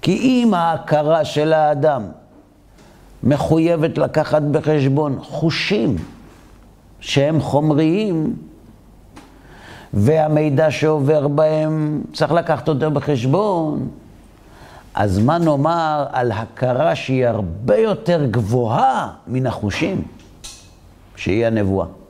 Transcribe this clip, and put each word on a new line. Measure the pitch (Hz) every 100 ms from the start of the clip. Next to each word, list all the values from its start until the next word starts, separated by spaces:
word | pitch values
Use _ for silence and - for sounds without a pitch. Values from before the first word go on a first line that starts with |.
כי | -
אם | 185 233 254 233
ההכרה | 185 165 160 - 151 151 160
של | 147 - 151
האדם | 156 151 147 151 135 98 - - - - _ - - - - - -
מחויבת | 113 143 147 160 165 170 160 160
לקחת | 143 151 151 151
בחשבון | 147 135 - 156 135 135 151 131
חושים | - 151 160 - - 208 220 95 - - - - - - - - - -
שהם | - - 139 160
חומריים, | - 135 151 147 160 180 220 165 156 - - - - - - - - - - - - - - - -
והמידע | - 104 160 151 151 156 139 156
שעובר | - 151 156 135 156 143
בהם | 143 156 156 156 156 151 151 -
צריך | - 156
לקחת | 170 165 147 131
אותו | 143 156
בחשבון, | 143 139 143 123 160 214 180 156 151 - - - - - - - - - - -
אז | - 104 95
מה | 113 170
נאמר | 165 143 147 170 160 151 131
על | 127 123
הכרה | 104 113 - 127 123 160
שהיא | 156 - 131 123
הרבה | 107 95 90 120 214
יותר | 220 196 - 170 143
גבוהה | 110 101 123 117 131 262 240 131 - -
מן | 127 127
החושים, | - 104 92 - 190 - - - - - - - - - - - -
שהיא | - 104 117
הנבואה? | 110 98 95 87 - -